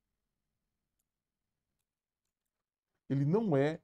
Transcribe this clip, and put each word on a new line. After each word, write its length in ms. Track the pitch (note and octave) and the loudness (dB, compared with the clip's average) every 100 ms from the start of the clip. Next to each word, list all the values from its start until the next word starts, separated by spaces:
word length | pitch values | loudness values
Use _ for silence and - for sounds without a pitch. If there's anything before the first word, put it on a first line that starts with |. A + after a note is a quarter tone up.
| _ _ _ _ _ _ _ _ _ _ _ _ _ _ _ _ _ _ _ _ _ _ _ _ _ _ _ _ _ _ - | _ _ _ _ _ _ _ _ _ _ _ _ _ _ _ _ _ _ _ _ _ _ _ _ _ _ _ _ _ _ -6
Ele 160 | C#3 C#3+ | -2 0
não 300 | G3 A3+ C#3 | 0 0 0
é 240 | D3 D#3+ | 0 -4